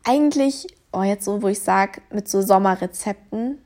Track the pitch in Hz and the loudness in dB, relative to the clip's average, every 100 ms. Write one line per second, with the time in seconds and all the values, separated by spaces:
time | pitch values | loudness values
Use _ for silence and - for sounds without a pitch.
0 | - 269 302 294 277 269 - _ _ - | 2 2 2 2 0 0 -12 _ _ -2
1 | 196 202 202 208 202 202 - 190 196 - | -2 -2 -4 -2 -2 -2 0 2 0 -4
2 | _ 208 202 196 196 190 196 185 180 - | _ -8 -2 -2 4 4 4 0 -4 -6
3 | - 202 _ 214 240 285 | -8 -8 _ -6 -6 -8